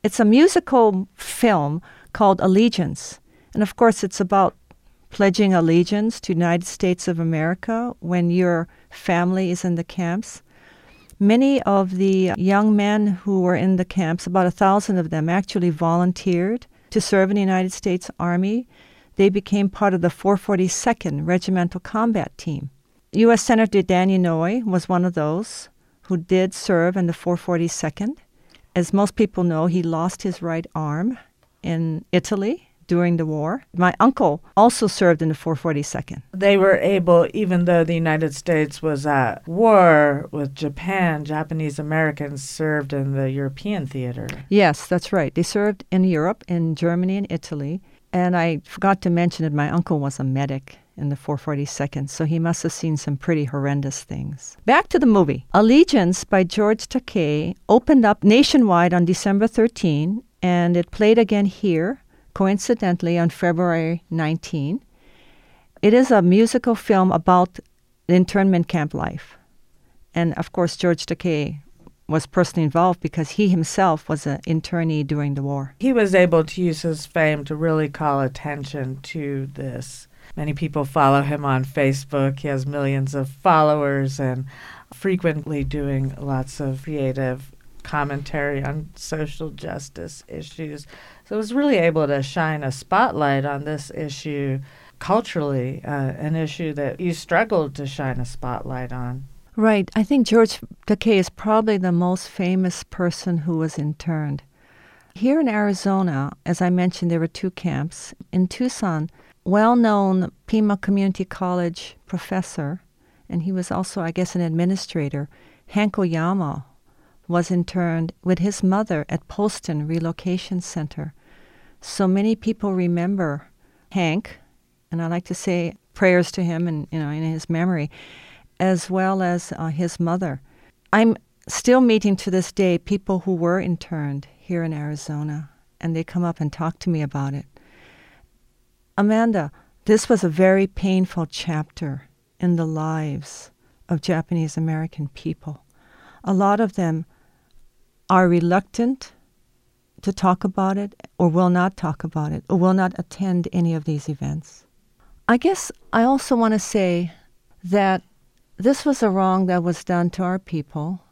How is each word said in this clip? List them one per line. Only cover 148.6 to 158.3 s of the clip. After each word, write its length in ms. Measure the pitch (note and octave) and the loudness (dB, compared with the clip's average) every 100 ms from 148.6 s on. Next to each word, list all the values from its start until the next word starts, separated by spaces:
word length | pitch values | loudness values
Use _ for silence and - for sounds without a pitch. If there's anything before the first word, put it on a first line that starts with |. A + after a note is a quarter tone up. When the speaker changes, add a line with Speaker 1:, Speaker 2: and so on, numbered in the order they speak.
| - - A#3+ C4 - _ _ _ _ _ _ _ _ _ | 0 -2 -2 -2 -10 _ _ _ _ _ _ _ _ _
Speaker 1:
to 100 | - | -6
talk 320 | F#3+ F#3+ F#3 | 0 0 2
about 340 | G3 F#3+ F#3+ G3 | -2 -2 -2 -2
it, 180 | G3+ _ - - | -6 _ -20 0
or 120 | F3 | 2
will 200 | E3 F3+ | 4 4
not 280 | F3+ F#3 - | 4 0 -2
talk 260 | D#3+ - | -6 -6
about 300 | D#3+ D#3 D3+ | -6 -6 -6
it, 100 | D#3 - | -6 -2
or 80 | D#3+ | 2
will 160 | F#3 | 4
not 200 | F#3 F#3 F#3 | 2 0 -4
attend 500 | F3+ - F#3+ F3+ E3+ | -12 -6 -2 -2 -2
any 200 | F3+ E3+ | -2 0
of 120 | D#3+ D3+ | -2 -4
these 240 | D3 D3+ | -6 -6
events. 560 | D3 C#3 D3+ - - _ _ _ _ _ - - | -8 -6 -8 -10 -20 _ _ _ _ _ -8 0
I 80 | B3 | 2
guess 340 | E4 F#4+ - - - | 2 -2 -6 -16 -4
I 100 | A3+ | 2
also 320 | A#3 C4+ - A#3+ | 4 2 2 2
want 180 | A3+ | 2
to 60 | G#3+ | 0
say 540 | - G#3 F#3 F3 F3 - _ _ _ _ | 0 0 2 0 -2 -8 _ _ _ _
that 400 | F3+ G3+ G3 F#3 _ _ _ | 0 2 2 0 _ _ _